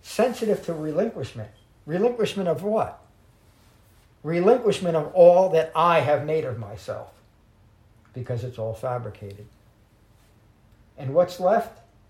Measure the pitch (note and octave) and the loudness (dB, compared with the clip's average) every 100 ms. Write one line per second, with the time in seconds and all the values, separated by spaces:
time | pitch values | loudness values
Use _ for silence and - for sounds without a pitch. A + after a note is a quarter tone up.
0 | - - B3 - A3 F#3 - D#3+ D#3 D3+ | -8 -2 -2 -2 -2 -2 -4 -8 -4 -2
1 | A3+ G3+ B2 A2 G2+ - _ _ - E3+ | -4 -6 -12 -12 -16 -18 _ _ -8 -2
2 | A#3 A#3+ G#3 G3 F3 D3+ G3 A3 - - | -2 -2 -4 -2 -4 -4 -2 -2 -4 -8
3 | _ _ _ _ _ _ _ _ _ _ | _ _ _ _ _ _ _ _ _ _
4 | _ _ D3 E3+ F#3 B3 G#3+ - F3+ D#3+ | _ _ -4 0 4 4 2 0 0 -2
5 | D3 F#3 F3 F3 F#3 D#3+ D#3+ D#3+ E3+ E3 | 0 8 8 10 6 2 0 2 2 4
6 | C3 C#3+ D3+ D#3 C3 A2+ G2+ A2 - G#2+ | 2 0 0 -4 -4 -8 -12 -14 -12 -12
7 | - - _ _ _ _ _ _ _ _ | -14 -20 _ _ _ _ _ _ _ _
8 | _ B2+ A#2+ A#2+ B2+ - A2 A2 C3 B2 | _ -14 -8 -8 -8 -8 -8 -6 -6 -6
9 | A2 - G2+ G2 G#2 _ _ _ _ _ | -8 -14 -16 -16 -20 _ _ _ _ _
10 | _ _ _ _ _ _ _ _ _ - | _ _ _ _ _ _ _ _ _ -12
11 | C3 D3+ F3+ - F3+ A3 - - _ _ | -2 0 0 0 0 0 -2 -10 _ _
12 | _ | _